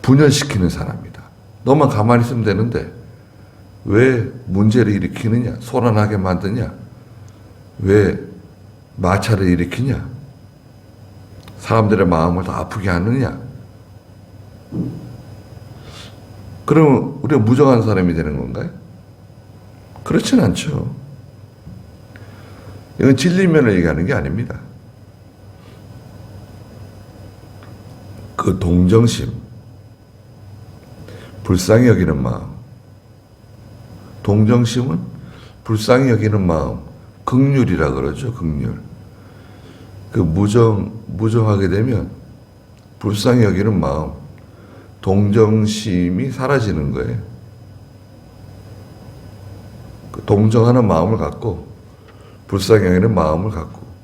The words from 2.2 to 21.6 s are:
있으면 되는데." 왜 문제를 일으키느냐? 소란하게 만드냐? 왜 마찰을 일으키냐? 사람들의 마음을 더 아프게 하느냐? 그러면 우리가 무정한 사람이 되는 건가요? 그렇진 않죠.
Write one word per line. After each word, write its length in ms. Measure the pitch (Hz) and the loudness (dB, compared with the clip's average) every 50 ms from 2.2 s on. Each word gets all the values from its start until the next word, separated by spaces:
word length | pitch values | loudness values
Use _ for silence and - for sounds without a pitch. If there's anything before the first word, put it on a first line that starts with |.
| 117 | 2
있으면 200 | 117 127 117 104 | 0 -2 -2 0
되는데." 480 | 104 95 92 87 - - 78 - - - - - - - - - - - - - - - - - - - - - | 0 0 0 -2 -2 -2 -6 -6 -8 -14 -20 -20 -20 -20 -20 -20 -20 -20 -20 -20 -20 -20 -20 -20 -20 -20 -14 -6
왜 460 | - 98 107 127 131 131 117 104 - - - - | 0 4 4 4 4 2 0 -2 -6 -8 -14 -10
문제를 480 | - 87 98 104 110 107 123 110 101 101 | -4 0 2 2 4 4 4 2 2 0
일으키느냐? 640 | 95 87 85 - - - 110 110 120 123 120 - - | -2 -2 -4 -6 -4 -2 0 0 0 -2 -4 -8 -10
소란하게 580 | - - - 127 120 120 107 107 104 104 107 | -10 -4 -4 0 0 2 2 2 2 0 0
만드냐? 560 | 101 92 92 90 87 95 95 107 123 - - - - - - - - - - - - - - - - - - - - - - - - | -2 0 -2 -2 -2 -2 -4 -4 -4 -6 -6 -8 -14 -20 -20 -20 -20 -20 -20 -20 -20 -20 -20 -20 -20 -20 -20 -20 -20 -20 -20 -14 -6
왜 400 | - 95 98 107 98 87 - - - - - - - - - - - - - - - - - | 0 4 4 4 4 2 0 -4 -10 -14 -16 -20 -20 -20 -20 -20 -20 -20 -20 -20 -20 -20 -10
마찰을 500 | - - 87 92 98 - - 110 95 98 | -4 0 0 0 0 0 0 0 0 2
일으키냐? 640 | 90 90 85 87 85 - - 123 139 - - - - - - - - - - - - - - - - - - - - - - - - - - - - - - - - - - | 2 2 2 0 -4 -4 -4 -4 -2 -4 -4 -6 -10 -14 -16 -18 -20 -20 -20 -20 -20 -20 -20 -20 -20 -20 -20 -20 -20 -20 -20 -20 -20 -20 -20 -20 -20 -20 -20 -20 -20 -20 -16
사람들의 480 | - - 113 113 110 101 107 95 98 | -4 0 2 2 4 4 2 2 2
마음을 360 | 87 85 80 80 87 87 90 90 | 2 2 2 2 0 0 -2 -4
더 80 | 80 | -6
아프게 380 | 76 - - - - 110 92 98 | -6 -8 -8 -8 -8 -4 -2 -2
하느냐? 500 | 87 85 90 110 120 139 123 78 - - - - - - - - - - - - - - _ - - - - - - - - - - - - - - - 80 - - - - - - - - - - - - - - - - - - - - - - - - - - - - - - - - - - - - | 0 0 0 0 0 0 -2 -4 -4 -10 -14 -16 -16 -18 -20 -20 -20 -20 -20 -20 -20 -20 _ -20 -20 -20 -20 -20 -20 -20 -20 -20 -20 -20 -20 -10 -8 -8 -6 -6 -8 -12 -14 -16 -18 -18 -18 -20 -20 -20 -20 -20 -20 -20 -20 -20 -20 -20 -20 -20 -20 -20 -20 -20 -20 -20 -20 -20 -20 -20 -20 -20 -20 -14 -4
그러면 540 | - 143 160 160 143 131 - - - - - | 2 4 4 6 6 4 2 0 -4 -8 -8
우리가 200 | - - 151 131 | -2 0 2 2
무정한 400 | 107 110 127 127 147 135 127 117 | 4 2 4 4 6 6 6 4
사람이 320 | 104 110 104 95 90 90 85 | 2 2 0 2 0 0 0
되는 240 | 80 78 78 73 | -2 -2 -4 -4
건가요? 320 | 65 62 64 60 - - - - - - - - - - - - - - - - - - - - - - - - - - - - - - | -6 -6 -6 -8 -8 -8 -8 -12 -14 -20 -20 -20 -20 -20 -20 -20 -20 -20 -20 -20 -20 -20 -20 -20 -20 -20 -20 -20 -20 -20 -20 -20 -16 -6
그렇진 360 | - - 233 - - - 247 | -2 -2 -2 0 2 2 4
않죠. 540 | 151 98 - - - 151 143 90 82 - - - - - - - - - - - - - - - | 4 2 0 -2 -4 -6 -6 -4 -6 -6 -8 -12 -16 -20 -20 -20 -20 -20 -20 -20 -20 -20 -20 -20